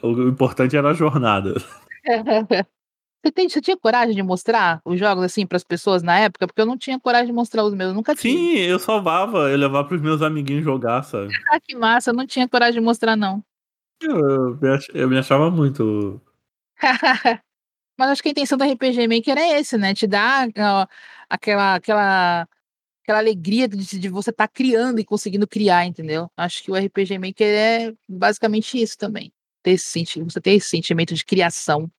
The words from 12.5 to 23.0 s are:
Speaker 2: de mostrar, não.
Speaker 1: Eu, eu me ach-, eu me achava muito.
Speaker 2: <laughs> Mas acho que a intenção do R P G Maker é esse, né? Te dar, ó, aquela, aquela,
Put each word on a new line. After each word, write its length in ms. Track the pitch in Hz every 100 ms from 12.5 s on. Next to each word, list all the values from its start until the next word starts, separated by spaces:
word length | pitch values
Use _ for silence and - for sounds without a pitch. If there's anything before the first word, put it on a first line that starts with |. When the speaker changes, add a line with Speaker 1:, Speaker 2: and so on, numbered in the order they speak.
| 247 240 233
Speaker 2:
de 40 | 226
mostrar, 300 | 233 226 220
não. 260 | 202 196 - _ _ _ _ _
Speaker 1:
Eu, 160 | 320 233
eu 400 | 143 135 127 131
me 100 | 135
ach-, 200 | 135 -
eu 140 | 156 131
me 100 | 131
achava 320 | 131 139 160
muito. 680 | 175 143 139 110 104 101 98 _ _ _ _ _ _
Speaker 2:
<laughs> 680 | 285 254 302 247 269 240 _ _ _ _ _ -
Mas 120 | 262
acho 120 | 277
que 60 | 311
a 40 |
intenção 260 | 294 277 262
do 80 | 277
R 100 | 254
P 160 | 262
G 160 | 240 233
Maker 300 | 233 226 277
é 200 | 339 294
esse, 200 | 302 240
né? 160 | 196
Te 120 | 196 208
dar, 440 | 202 226 269 254 208
ó, 280 | 208 196 190 - - - -
aquela, 460 | 240 - 202 196 185
aquela, 680 | 202 214 202 190 180 170 170 _ _ _ _ _